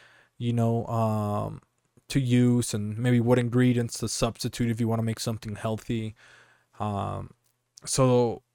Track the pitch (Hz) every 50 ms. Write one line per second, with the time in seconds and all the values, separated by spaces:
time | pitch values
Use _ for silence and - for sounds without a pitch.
0 | - - _ _ _ _ _ - 120 120 117 117 117 113 117 117 113 - 117 113
1 | 113 110 107 107 104 104 104 104 107 107 104 - - _ _ _ _ _ _ _
2 | _ - - 139 135 123 120 123 123 123 123 123 117 - - 107 104 104 107 110
3 | 123 123 123 120 117 117 127 127 123 120 113 123 127 123 120 120 117 113 - -
4 | - 107 - - - 117 104 - - 123 - - 123 117 117 110 120 110 113 113
5 | 113 113 113 - - 123 113 104 - 110 104 98 - 113 110 107 - - 123 113
6 | 110 110 107 _ _ - - - _ _ _ _ _ _ _ - 104 107 101 98
7 | 98 98 98 98 95 92 - _ _ _ _ _ _ _ _ - - - - -
8 | 131 127 123 123 123 117 110 - - _ _